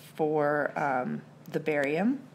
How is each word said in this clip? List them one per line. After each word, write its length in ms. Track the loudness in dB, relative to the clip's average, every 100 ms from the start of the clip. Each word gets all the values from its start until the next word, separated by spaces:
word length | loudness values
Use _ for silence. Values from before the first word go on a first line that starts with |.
| -10
for, 640 | -2 2 2 2 2 0 -2
um, 440 | 0 0 -2 -6 -10 -18 -6
the 80 | -4
barium. 600 | 0 0 2 2 2 0 -6